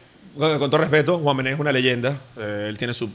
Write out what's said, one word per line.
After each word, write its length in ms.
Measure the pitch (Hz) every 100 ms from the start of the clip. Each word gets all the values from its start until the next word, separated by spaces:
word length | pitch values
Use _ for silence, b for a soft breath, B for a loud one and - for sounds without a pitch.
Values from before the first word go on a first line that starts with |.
| - - - 143
con, 220 | 156 151
con 120 | 139
todo 100 | 156
respeto, 380 | 156 151 143 175
Juan 180 | 147 131
Bené 160 | 131
es 60 | 143
una 140 | 147
leyenda. 460 | 131 127 120 123 139 - 120
Eh, 280 | 104 104 104
él 100 | 104
tiene 160 | 120
su, 160 | 120 110